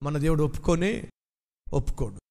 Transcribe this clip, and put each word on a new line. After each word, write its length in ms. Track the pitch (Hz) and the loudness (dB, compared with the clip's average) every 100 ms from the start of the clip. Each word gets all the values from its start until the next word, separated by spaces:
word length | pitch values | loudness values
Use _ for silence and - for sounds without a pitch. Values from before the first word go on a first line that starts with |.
మన 160 | 139 151 | -4 0
దేవుడు 260 | 151 156 | 2 4
ఒప్పుకోనే 680 | 147 - - 170 185 - - _ _ _ _ _ - | 2 0 0 2 2 -2 -8 _ _ _ _ _ -4
ఒప్పుకోడు. 460 | 143 - - 104 98 _ | -2 -2 -2 -4 -6 _